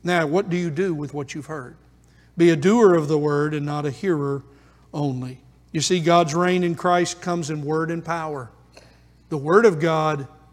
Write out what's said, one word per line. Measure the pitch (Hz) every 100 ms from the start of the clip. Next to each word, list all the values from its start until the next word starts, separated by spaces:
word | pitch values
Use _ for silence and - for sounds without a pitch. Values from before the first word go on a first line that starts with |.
Now, | 170 175 156
what | 170 202
do | 175
you | 175
do | 147 190
with | 156 147
what | 143 139
you've | 160 139
heard? | 156 123 - _ _ _ _ _ -
Be | 170
a | 160
doer | 165 226 214
of | 170 147
the | 156
Word | 147 147 151
and | 151 147
not | 147 147
a |
hearer | 131 196 156 143 139 - - _ _ _
only. | 151 147 127 127 131 _ _ _
You | 160
see, | 139 180
God's | 160 170 160 160
reign | 180 180
in | 175 165
Christ | 180 175 170 -
comes | 180 170 151
in | 156
word | 143 160 160
and | 170
power. | 165 170 156 147 117 _ _ - - _ _ _ _
The | 156
Word | 143 190 233
of | 160
God | 165 160 156 151 131 - _